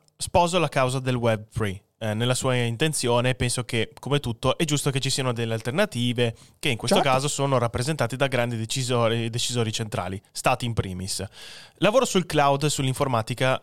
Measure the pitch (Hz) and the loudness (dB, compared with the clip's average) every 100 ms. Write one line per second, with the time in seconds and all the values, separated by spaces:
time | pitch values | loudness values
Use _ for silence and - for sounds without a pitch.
0 | _ _ - 175 175 180 147 147 127 131 | _ _ -2 2 2 2 0 2 0 0
1 | 127 127 117 110 107 - 104 95 - _ | -2 0 0 0 -4 -6 -4 -6 -14 _
2 | 110 107 120 127 135 123 120 113 156 147 | -4 -2 0 0 0 0 0 0 -2 0
3 | 120 120 123 127 123 123 117 117 107 - | 2 2 2 0 -2 -2 -2 -2 -2 -6
4 | 123 143 123 113 127 - 165 147 151 135 | -2 -2 -2 -2 0 0 0 0 0 -2
5 | 135 135 127 117 117 113 120 151 208 120 | -2 -2 -2 -2 -2 -2 -2 0 0 0
6 | 123 117 120 - - _ 156 117 123 190 | -2 2 0 -2 -16 _ -2 -2 2 2
7 | 139 131 139 - 139 131 117 120 123 156 | 4 2 0 -2 0 2 0 -2 -4 -2
8 | 120 123 139 123 120 113 110 139 123 123 | -2 0 0 0 0 -2 -4 -4 0 2
9 | 113 117 117 117 - 123 110 110 110 - | 2 2 -2 -2 -2 0 -2 -2 -4 -4
10 | 90 95 - - 151 127 120 110 98 90 | -6 -8 -10 -2 0 0 0 -2 -4 -6
11 | 92 - 95 - - - - _ 175 240 | -6 -6 -8 -12 -20 -20 -20 _ 4 4
12 | 254 190 170 151 143 139 151 - 131 127 | 4 2 2 4 4 4 2 0 -2 0
13 | 139 117 110 123 131 127 | 0 0 0 0 0 0